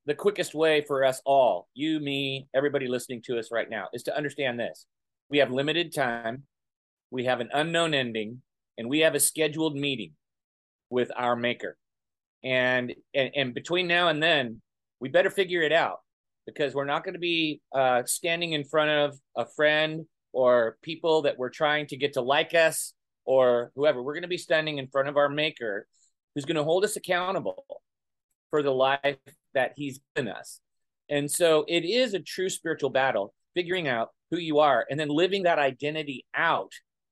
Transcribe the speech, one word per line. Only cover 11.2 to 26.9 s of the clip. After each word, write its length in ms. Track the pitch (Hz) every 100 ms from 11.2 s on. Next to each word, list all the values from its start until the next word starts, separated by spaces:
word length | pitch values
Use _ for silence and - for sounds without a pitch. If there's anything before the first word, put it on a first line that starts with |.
| 123 120
maker. 400 | 120 120 92 - _ _ _ _ _ _
And, 500 | 131 127 127 127 123 - _
and, 180 | 139 131 143
and 180 | 131
between 340 | 131 135 175 180
now 220 | 175 175
and 120 | 151
then, 400 | 160 156 120 110 _ _ _ _
we 100 | 135
better 200 | 160 190
figure 320 | 196 185 175
it 100 | 151
out, 280 | 160 127 90 _ _ _ _ -
because 280 | - 143 135
we're 100 | 139
not 180 | 151
gonna 140 | 185 180
be, 420 | 175 165 156 143 _
uh, 300 | 139 131 123 123
standing 480 | - 170 170 170
in 100 | 151
front 280 | 139 156 151
of 280 | 151 147 139 _ -
a 100 | - -
friend 500 | 151 151 156 160 160 _ _
or 460 | 127 123 123 113 -
people 420 | 156 156 170 156
that 140 | 143 123
we're 120 | 127
trying 380 | - 151 151 147
to 100 | 135
get 160 | 143
to 80 | 139
like 320 | 123 143 160
us 400 | 170 160 151 - - _ _ -
or 460 | 131 127 120 117 131
whoever. 280 | 151 123
We're 100 | 127
gonna 140 | 151 175
be 100 | 175
standing 400 | - 160 156 143
in 100 | 135
front 220 | 139 139
of 80 | 143
our 120 | 143
maker, 580 | 147 156 151 117 101 - _ _ _ _
who's 120 | 147 139
gonna 180 | 165
hold 200 | 147 180
us 120 | 202